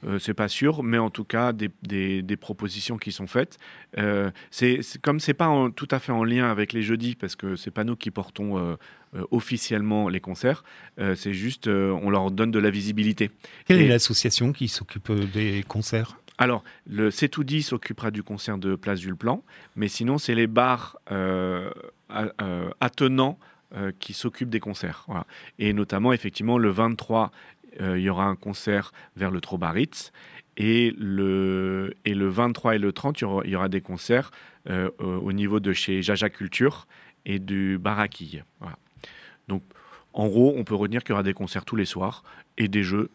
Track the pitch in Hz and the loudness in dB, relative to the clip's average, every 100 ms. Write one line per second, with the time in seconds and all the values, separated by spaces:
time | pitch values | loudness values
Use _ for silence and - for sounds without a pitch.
0 | 104 98 - 104 104 - 143 156 117 117 | -4 -4 -2 -2 -2 2 2 2 2 2
1 | 110 - 104 113 123 110 104 - 92 101 | 2 -2 -4 0 0 0 -4 -6 -6 -2
2 | 95 95 92 101 - 101 101 101 - 113 | 0 -2 -2 -4 -6 -8 -6 -6 -6 -6
3 | 107 95 95 123 - - - - - - | -6 -8 -4 -2 -2 -4 -20 -20 -10 -2
4 | 104 104 98 - - - 123 127 117 - | 0 2 0 -4 -10 2 2 2 -2 -4
5 | - 151 156 135 165 147 123 - 139 131 | 0 0 2 2 4 4 2 0 -4 -2
6 | - 117 113 123 123 104 104 113 107 117 | 0 0 2 4 2 2 0 0 0 0
7 | 120 120 92 - 98 90 107 110 110 117 | 0 -4 -8 -6 -6 -6 -6 -4 -2 -4
8 | 107 104 92 - 104 98 87 82 - - | -6 -6 -8 -6 -4 -2 -2 -6 -10 -20
9 | _ 95 - 120 - 120 - 110 107 107 | _ -10 -2 -2 0 -4 -2 -2 0 0
10 | 101 92 95 90 123 156 - - - - | 0 -2 -6 -2 0 0 -4 -20 -18 -4
11 | 98 92 101 95 113 131 113 98 98 90 | -2 -2 -2 -4 -4 -4 0 2 2 0
12 | 101 98 95 95 113 110 104 101 101 104 | 2 2 2 0 2 4 2 2 -2 0
13 | 107 - 104 - - - - 180 139 120 | 2 2 -2 -4 -20 -4 6 8 8 8
14 | - 113 120 - 120 143 117 - 101 101 | 4 2 2 2 0 0 -2 -4 -8 -10
15 | - 104 101 104 107 101 - 107 - 113 | -2 -2 0 0 0 -2 -2 -4 -2 -2
16 | 113 - - - 127 113 - - - 101 | -2 -8 -8 2 2 2 -4 -20 -8 2
17 | 107 - 143 - 135 151 143 120 - 110 | 2 2 0 0 -2 -2 -2 -4 -4 -6
18 | 113 107 101 101 - 101 95 95 101 95 | -4 -4 -6 -8 -6 -4 -2 -2 -2 -4
19 | 92 90 117 202 - - - - 104 - | -4 -4 0 -2 -4 -20 -14 -4 -4 -2
20 | 117 143 - 113 113 113 127 123 - - | 0 0 2 2 4 6 4 2 -4 -14
21 | - 98 95 92 92 90 98 - - - | -6 -2 0 0 -2 -4 -6 -12 -16 -20
22 | - 107 107 - 98 87 87 - 139 - | -10 -6 -4 -4 -6 -4 -6 -4 -4 0
23 | 131 131 135 180 - _ _ - 98 95 | 2 4 2 0 -14 _ _ -8 -6 -6
24 | - 98 120 - 123 110 104 98 87 - | -10 -6 -6 -4 -4 -4 -4 -8 -8 -10
25 | - 90 - - - - 107 104 101 98 | -8 -8 -8 -12 -16 -2 0 2 0 2
26 | 120 123 101 - 110 123 107 95 113 113 | 2 2 0 -4 0 4 4 4 0 0
27 | - 113 107 - - - - - 95 92 | -2 0 0 -4 -20 -20 -18 -6 -2 0
28 | 95 92 98 95 104 98 - 101 - - | 2 2 0 0 -6 -6 0 0 -2 -12
29 | - 92 95 92 - 90 85 90 156 - | -16 -4 -2 -2 -4 -4 -2 0 0 -4
30 | - - - - - - 107 117 117 - | -14 -16 -20 -20 -14 -2 2 4 4 0
31 | 101 98 98 95 95 95 95 95 98 - | -2 0 2 2 2 0 0 -2 -4 -6
32 | 104 101 98 95 120 117 120 110 101 92 | -2 0 2 2 2 2 2 2 2 0
33 | 139 147 101 98 - 92 95 95 - 90 | -4 -2 -2 -2 0 0 0 -2 -4 -6
34 | - 120 - - - - - 92 92 - | 2 2 2 -10 -20 -14 -4 -2 -2 -4
35 | 95 92 101 98 101 107 98 92 - 95 | -4 -4 -2 -2 0 2 2 0 0 0
36 | 92 101 107 - 92 - 131 - - - | 0 0 0 -2 -6 2 2 2 -14 -20
37 | - _ - 98 95 98 95 95 98 104 | -20 _ -6 -6 -2 -2 0 0 0 0
38 | 101 - 82 76 - - 85 78 _ - | -2 -4 -14 -14 -18 -16 -14 -14 _ -20
39 | - - - - - 95 - - - - | -20 -20 -20 -16 -6 -6 -8 -20 -20 -20
40 | _ - 107 110 131 139 107 101 104 120 | _ -2 2 6 6 6 -2 -2 0 -2
41 | - 101 98 95 95 98 - 110 92 90 | 0 0 0 -2 -4 -6 -4 -2 -2 -2
42 | 95 - - - - - 107 104 92 101 | -4 -6 -16 -20 -10 -2 0 2 2 0
43 | 113 | -2